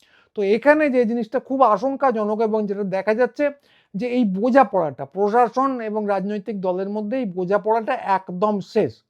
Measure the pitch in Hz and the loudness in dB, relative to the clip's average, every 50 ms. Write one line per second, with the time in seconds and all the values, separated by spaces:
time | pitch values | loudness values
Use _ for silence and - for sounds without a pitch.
0 | _ _ _ _ _ _ _ 214 196 196 214 220 - 285 302 311 302 285 247 254 | _ _ _ _ _ _ _ -2 0 0 0 2 4 4 4 4 4 2 2 2
1 | 240 214 233 240 220 - - 247 - - 269 262 262 220 214 185 233 269 269 269 | 2 2 0 -2 -4 -4 -4 -6 -4 -2 2 4 4 4 4 2 0 -2 -2 0
2 | 277 254 220 220 208 208 220 214 233 214 214 220 214 190 196 202 208 185 185 190 | 0 0 0 0 -2 -2 0 0 0 0 0 0 -2 -2 -4 -4 -4 -4 -4 -2
3 | 185 214 220 226 247 240 - - 294 285 285 - _ _ _ _ _ _ - 185 | 0 0 2 2 0 0 0 -2 -2 -2 -4 -6 _ _ _ _ _ _ -8 -6
4 | 247 240 247 254 240 196 180 196 220 262 233 269 262 262 208 185 165 147 127 - | -4 -2 0 2 2 2 0 0 0 4 4 4 4 4 2 -2 -2 -2 -4 -8
5 | 139 - - 190 208 208 214 240 247 220 - 247 269 269 262 240 220 214 208 220 | -12 -8 -2 -2 0 2 4 4 2 2 2 0 -2 -2 -2 -4 -6 -6 -4 -4
6 | 214 202 196 190 190 208 208 208 190 233 214 196 180 185 180 185 196 202 208 214 | -2 -2 -2 -2 -2 -4 -6 -6 -6 -8 -8 -4 -4 -2 -2 -2 -4 -6 -6 -6
7 | 214 208 254 269 254 190 170 185 185 175 202 202 196 214 220 233 214 247 262 226 | -6 -4 -4 -4 -4 -4 -4 -4 -2 0 0 0 2 0 0 0 0 -2 -4 -4
8 | - 202 190 185 - - 180 180 214 214 208 196 - - - 220 175 117 - _ | -2 0 -2 -2 -2 -6 -4 -2 0 0 0 -2 -4 -2 0 0 0 0 -2 _
9 | _ | _